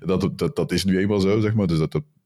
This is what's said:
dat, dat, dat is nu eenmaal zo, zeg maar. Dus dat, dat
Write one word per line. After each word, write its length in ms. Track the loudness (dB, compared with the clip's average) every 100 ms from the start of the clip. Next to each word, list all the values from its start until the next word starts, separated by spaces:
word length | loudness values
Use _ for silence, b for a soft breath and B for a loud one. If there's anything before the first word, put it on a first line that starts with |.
| -2 -2
dat, 160 | -2 -2
dat, 180 | -2 -2
dat 160 | -2
is 120 | -2
nu 140 | 0 0
eenmaal 220 | 2 2
zo, 200 | 2 2
zeg 140 | 2
maar. 140 | 0 0
Dus 100 | 0
dat, 140 | 0
dat 120 | -4 -8 _